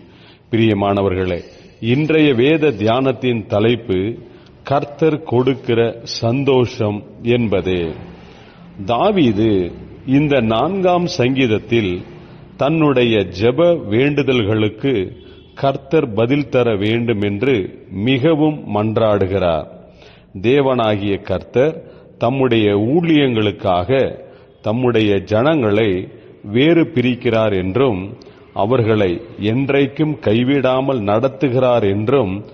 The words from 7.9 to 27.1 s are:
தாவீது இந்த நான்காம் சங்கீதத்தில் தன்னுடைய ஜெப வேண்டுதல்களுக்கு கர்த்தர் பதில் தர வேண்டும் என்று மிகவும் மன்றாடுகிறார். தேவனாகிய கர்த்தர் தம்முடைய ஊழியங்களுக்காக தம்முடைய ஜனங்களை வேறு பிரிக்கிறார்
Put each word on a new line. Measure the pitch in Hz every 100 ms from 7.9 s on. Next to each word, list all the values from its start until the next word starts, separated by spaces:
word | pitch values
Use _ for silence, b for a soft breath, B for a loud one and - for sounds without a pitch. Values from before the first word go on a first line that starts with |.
| 73 - B B B B B B - 98
தாவீது | 117 185 196 131 101 110 98 85 - - - 131
இந்த | 135 151 139
நான்காம் | 110 113 151 196 180 175 175
சங்கீதத்தில் | - 123 135 127 104 - 117 98 90 - B B B B -
தன்னுடைய | 131 160 151 127 120 110
ஜெப | 92 87 113 139 170
வேண்டுதல்களுக்கு | 170 98 107 143 147 131 127 101 107 107 - 139 117 92 - B B - -
கர்த்தர் | 139 135 - 160 127
பதில் | 104 120 147 123
தர | 127 117 104
வேண்டும் | 104 117 117 107
என்று | 101 101 131 120 90 - -
மிகவும் | 95 113 135 151 156 156 151 104 104
மன்றாடுகிறார். | 110 110 110 104 95 95 87 80 - - - B B B B -
தேவனாகிய | 104 143 135 123 110 104 101 95
கர்த்தர் | - 92 - 120 147 160 B B B -
தம்முடைய | 117 135 131 113 104 101
ஊழியங்களுக்காக | 110 160 165 151 135 113 104 92 101 90 90 135 101 - - B B _
தம்முடைய | 101 120 123 113 107 98
ஜனங்களை | 92 107 139 160 113 101 113 92 - - B B
வேறு | 101 110 151 170
பிரிக்கிறார் | 160 127 123